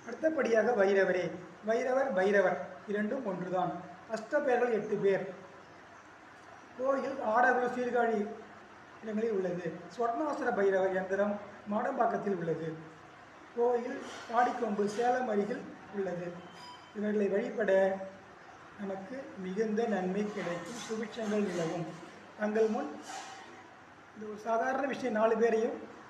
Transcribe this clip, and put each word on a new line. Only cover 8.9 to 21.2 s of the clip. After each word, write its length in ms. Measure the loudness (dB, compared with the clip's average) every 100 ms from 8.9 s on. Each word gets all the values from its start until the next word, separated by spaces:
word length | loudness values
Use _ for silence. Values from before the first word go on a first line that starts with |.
| -14
இடங்களில் 280 | -6 -2 0
உள்ளது. 420 | 0 -2 -2 -6 -8 -10 -4
சொர்ணாசுர 580 | -2 0 -2 -2 0 2
பைரவர் 360 | 4 4 2
யந்திரம் 460 | 0 0 0 0 -2 -8 -14 -4
மாடம்பாக்கத்தில் 640 | -2 0 2 2 0 -2 -2
உள்ளது. 380 | -2 -4 -4 -8 -12 -18 -20 -20 -20 -20 -10 0
கோயில் 420 | 2 2 -2 -8 -10 -12 -2
தாடிக்கொம்பு 540 | 2 2 2 -2 0 0
சேலம் 420 | 2 2 2 2
அருகில் 340 | 0 0 -4 -8 -14 -10
உள்ளது. 380 | -6 -4 -4 -6 -10 -14 -18 -18 -18 -12 -4
இவர்களை 320 | -2 2 2
வழிபட 680 | 2 0 0 4 4 4 2 -6 -14 -20 -20 -20 -20 -20 -12
நமக்கு 420 | -8 -8 -10 -12 -12 -10
மிகுந்த 440 | -6 -2 0 0 0
நன்மை 400 | 0 0 0 -2
கிடைக்கும், 440 | -4 -4 -6 -8 -10 -8
சுபிட்சங்கள் 580 | -6 -6 -6